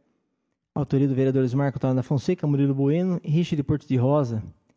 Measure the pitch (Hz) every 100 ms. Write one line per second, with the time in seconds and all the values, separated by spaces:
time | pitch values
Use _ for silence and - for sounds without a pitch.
0 | _ _ _ _ _ _ _ - 135 135
1 | 139 131 131 131 131 131 139 - 151 127
2 | - 143 - 180 147 139 139 135 139 165
3 | 185 175 - 156 165 156 139 151 - 131
4 | 127 147 123 113 87 - _